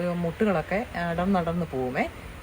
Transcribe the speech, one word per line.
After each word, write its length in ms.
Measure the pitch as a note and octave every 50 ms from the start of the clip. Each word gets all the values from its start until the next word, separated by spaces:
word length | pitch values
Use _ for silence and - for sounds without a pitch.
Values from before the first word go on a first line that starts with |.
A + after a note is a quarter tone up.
| F3 F3+ F3 F3 E3+
മുട്ടുകളൊക്കെ 560 | E3 D#3+ - A3 G#3+ F#3+ D#3+ D3+ - F3+ G3+ B3 - - E3+ F3 E3+
അടർന്നടർന്ന് 600 | E3+ E3 F3 F#3+ G3+ F3+ E3+ E3 E3+ F3 E3+ D#3 -
പോവുമേ. 300 | C3 B2+ B2+ B2+ D#3 B3 E4 - - - - - -